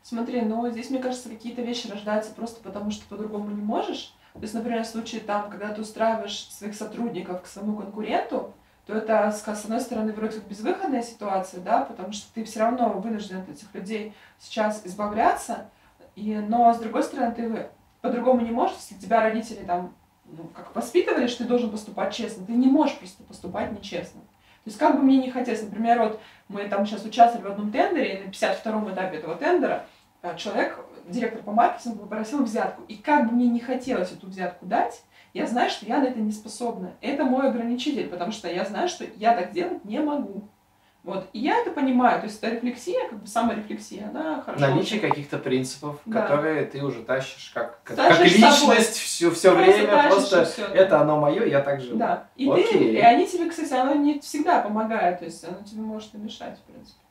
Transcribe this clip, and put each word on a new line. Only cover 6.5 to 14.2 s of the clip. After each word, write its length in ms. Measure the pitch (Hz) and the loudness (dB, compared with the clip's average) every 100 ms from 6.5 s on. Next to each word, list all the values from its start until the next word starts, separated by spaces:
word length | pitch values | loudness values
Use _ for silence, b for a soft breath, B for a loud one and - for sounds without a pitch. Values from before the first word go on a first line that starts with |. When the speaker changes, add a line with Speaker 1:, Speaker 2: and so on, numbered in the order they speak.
| - 208 | -12 -12
Speaker 1:
сотрудников 680 | - 214 - 233 180 185 180 | -10 -12 -6 -6 -6 -8 -10
к 40 | - | -10
своему 300 | 196 208 214 | -10 -6 -6
конкуренту, 800 | 196 214 214 320 - 277 - b b b - | -8 -8 -4 -2 -2 -6 -6 b b b -6
то 80 | |
это, 380 | 214 214 214 208 | -6 2 2 2
с, 100 | 214 | -2
с 220 | - 208 | -8 -8
одной 160 | - 233 | -4 -6
стороны, 320 | - 220 214 | -4 -4 -4
вроде 220 | 208 220 214 | -4 -6 -6
как 80 | - | -12
безвыходная 540 | 202 233 392 370 247 | -8 -4 -2 -2 -4
ситуация, 580 | 226 - 208 190 185 185 | -4 -10 -4 -4 -4 -10
да, 200 | 180 233 | 0 0
потому 300 | 269 226 185 | 0 -8 -10
что 140 | - - | -12 -12
ты 100 | 226 | -10
все 160 | 220 220 | -10 0
равно 300 | 226 254 233 | 0 2 0
вынужден 480 | 190 220 214 190 185 | 0 -4 -6 -6 -10
от 80 | 185 | -10
этих 180 | 151 - | -16 -16
людей 400 | 208 190 214 214 B | -14 -8 -8 -8 B